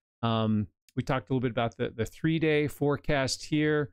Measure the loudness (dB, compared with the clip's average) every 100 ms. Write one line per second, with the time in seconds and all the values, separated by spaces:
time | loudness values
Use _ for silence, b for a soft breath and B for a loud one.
0 | _ _ 0 2 2 2 -2 _ _ -6
1 | -2 -2 0 -2 0 0 -2 -2 -6 -4
2 | -6 -2 0 2 2 2 0 -2 -2 0
3 | 0 0 0 -4 -2 0 2 0 -2